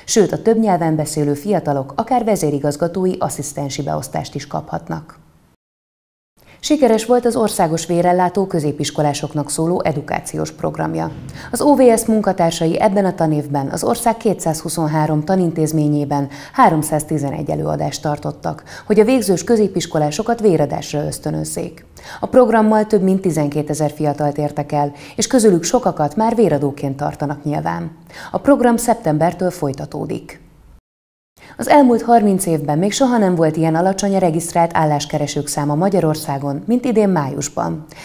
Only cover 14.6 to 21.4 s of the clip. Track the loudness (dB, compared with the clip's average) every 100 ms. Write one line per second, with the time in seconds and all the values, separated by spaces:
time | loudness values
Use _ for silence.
14.6 | -4 -2 0 0 0 0 0 0 0 0
15.6 | 0 2 2 0 0 -2 -4 -8 -6 2
16.6 | 4 4 0 -2 -2 -4 -4 -4 -4 -4
17.6 | -2 -2 -4 -4 -4 -4 -6 -8 -8 -8
18.6 | -12 -10 0 4 6 4 2 0 2 2
19.6 | 2 0 -2 0 0 -2 -2 2 4 4
20.6 | 2 -4 -6 -4 -4 -6 -6 -4